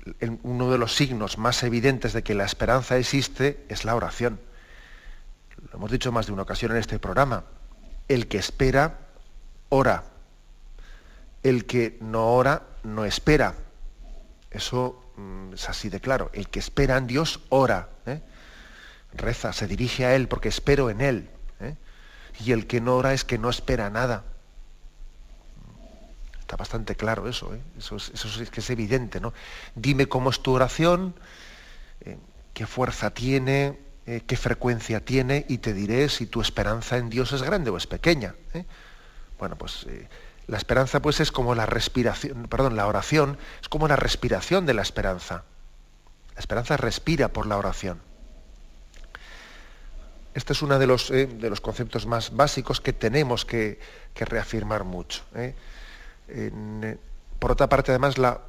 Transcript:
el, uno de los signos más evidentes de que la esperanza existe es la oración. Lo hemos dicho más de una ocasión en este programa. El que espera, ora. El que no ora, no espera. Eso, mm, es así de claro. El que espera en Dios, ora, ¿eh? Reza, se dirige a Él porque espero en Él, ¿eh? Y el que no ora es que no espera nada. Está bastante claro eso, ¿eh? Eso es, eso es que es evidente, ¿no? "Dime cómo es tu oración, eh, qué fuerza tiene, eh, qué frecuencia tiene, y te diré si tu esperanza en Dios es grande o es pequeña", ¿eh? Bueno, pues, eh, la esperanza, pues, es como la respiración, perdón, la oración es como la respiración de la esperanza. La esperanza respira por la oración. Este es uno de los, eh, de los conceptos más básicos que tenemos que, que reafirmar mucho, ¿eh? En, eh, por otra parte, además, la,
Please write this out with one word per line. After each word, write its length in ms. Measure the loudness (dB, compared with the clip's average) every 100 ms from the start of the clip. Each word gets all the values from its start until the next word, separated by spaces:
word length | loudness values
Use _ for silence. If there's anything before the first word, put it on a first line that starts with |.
| -14 -8
el, 200 | -6 -6
uno 260 | -4 0 4
de 80 | 4
los 160 | 2
signos 440 | 2 2 2 -4 0
más 260 | 0 2
evidentes 480 | 2 4 4 2 0
de 120 | -2
que 120 | 0 0
la 80 |
esperanza 540 | 0 0 4 4 4 2
existe 680 | 2 2 0 0 0 0 -6
es 160 | -6 0
la 100 | 0
oración. 460 | 0 0 -2 -2 -10 -20 -20 -20 -20 -18 -16 -16 -18 -20 -20 -18 -16
Lo 60 | -10
hemos 140 | -4
dicho 200 | -2 0
más 140 | 0 0
de 80 |
una 80 | -4
ocasión 320 | -4 -2 0
en 40 | 0
este 220 | 0 -4
programa. 460 | 0 2 4 2 -6 -16 -18 -18 -14 -10 0
El 180 | 2 2
que 100 | -2
espera, 640 | -2 2 4 6 4 0 -16 -20 -20 -18 -18 -20 2
ora. 340 | 4 6 4 -2 -18 -20 -20 -20 -20 -18 -16 -16 -18 -20 -20 -20 0
El 220 | 2 4 2
que 320 | 2 2 -2
no 320 | -4 2 6
ora, 300 | 6 6 2 -2 -12
no 220 | -6 -2 -2
espera. 500 | 2 4 6 6 0 -12 -12 -14 -14 -16 -16 -16 -20 -14
Eso, 520 | -8 -4 -2 -2 -4 -16 -16
mm, 360 | -12 -12 -12
es 160 | -10 -8
así 180 | -6 -6
de 140 | -6
claro. 280 | -2 -2 -2
El 160 | -6 -6
que 100 | -6
espera 380 | -2 2 4 4
en 100 | 2
Dios, 340 | 0 0 -4 2
ora, 400 | 4 6 2 -2 -10 -8
¿eh? 160 | -8 -10 -20 -20 -20 -20 -20 -20 -20 -16
Reza, 400 | -6 -4 -2 -4
se 140 | -4 -4
dirige 380 | -2 -2 2 4
a 100 | 4
Él 120 | 4
porque 220 | 0 0
espero 400 | 0 4 4 4
en 100 | 2
Él, 300 | 2 0 -4 -12 -12 -8
¿eh? 140 | -8 -10 -14 -20 -20 -20 -18 -6
Y 100 | 0
el 120 | 0 2
que 160 | 0
no 160 | 4 4
ora 160 | 4
es 100 | 2
que 140 | 0 0
no 120 | 0
espera 400 | -2 0 0 0
nada. 340 | 0 0 0 -6 -12 -16 -20 -20 -18 -20 -16 -16 -16 -20 -20 -20 -20 -20 -20 -20 -20 -20 -14 -12 -12
Está 180 | -8 -6
bastante 380 | -4 -4 -4 -2
claro 340 | 0 0 -2
eso, 240 | -6 -6
¿eh? 80 | -8 -10 -14
Eso 200 | -10 -10
es, 120 | -10
eso 320 | -8 -8 -6
es 80 | -6
que 100 | -6
es 80 | -4
evidente, 520 | -2 2 0 0 -4
¿no? 120 | -6 -8 -14 -16 -14 -2
"Dime 320 | 2 4 4
cómo 240 | 2 2
es 100 | 0
tu 120 | 2
oración, 600 | 4 4 4 4 4 0 -6 -16 -20 -20 -20 -18 -18 -18 -16
eh, 160 | -14 -14 -18 -20 -18
qué 120 | -10 -6
fuerza 460 | 0 -2 0 -4
tiene, 680 | -2 2 2 4 2 2 -2 -14 -16 -8
eh, 180 | -8 -2
qué 100 | -2
frecuencia 720 | 0 2 2 0 0 -2 2
tiene, 400 | 2 4 2 0
y 120 | -2
te 140 | 0
diré 360 | 0 2 2 2
si 160 | 0 -2
tu 160 | 0
esperanza 560 | 0 0 0 0 0 -2
en 120 | 0
Dios 220 | 0 0
es 120 | 0
grande 260 | 0 0 0
o 80 | -2
es 100 | -4
pequeña", 480 | 0 2 2 0 -8 -8
¿eh? 120 | -8 -8 -14 -20 -20 -20 -18 -16 -8
Bueno, 180 | -8 -8
pues, 300 | -10 -10 -10
eh, 220 | -12 -12 -18 -20 -16 -6
la 80 | -6
esperanza, 460 | 2 2 4 2
pues, 180 | 2 2
es 140 | 2
como 220 | 2 2 2
la 100 | 2
respiración, 800 | 0 0 2 2 0 -4 -8 -4
perdón, 300 | 2 2 2
la 100 | 2
oración 500 | 0 2 4 4 0 -10 -14
es 60 | -6
como 220 | 0 4
la 80 | 4
respiración 680 | 4 0 0 0 2 2 4
de 80 |
la 80 | 2
esperanza. 600 | 0 -2 -2 -2 -6 -10 -10 -18 -20 -20 -20 -20 -20 -20 -16 -10
La 40 |
esperanza 380 | -4 -2 2 2
respira 500 | 2 0 0 4 2
por 200 | 2 0
la 100 | 0
oración. 420 | 0 -2 -4 -8 -12 -20 -20 -20 -20 -20 -20 -20 -20 -18 -18 -18 -18 -20 -18 -20 -20 -18 -16 -14 -16 -18 -12
Este 200 | -8 -2
es 80 | 0
uno 180 | 4 6
de 80 | 8
los, 240 | 6 4
eh, 160 | 2 2
de 220 | 0 -4
los 100 | -2
conceptos 460 | -4 -4 -4 -4 -2
más 280 | -2 0
básicos 460 | 4 4 4 -2 -2
que 140 | -2
tenemos 500 | 0 2 2 2 0
que, 380 | 0 -2 -2 -4 -14 -18 -18
que 100 | -6
reafirmar 600 | -4 -2 -2 -4 -2 -2 -2
mucho, 380 | -6 -8 -10 -10 -8
¿eh? 180 | -6 -8 -12 -14 -16 -16 -18 -20 -14
En, 520 | -8 -8 -8 -10 -6
eh, 160 | -6 -8 -12 -14 -10 -2
por 120 | 2
otra 160 | 4 6
parte, 240 | 4 4
además, 260 | 4 4 4
la, 220 | 4 2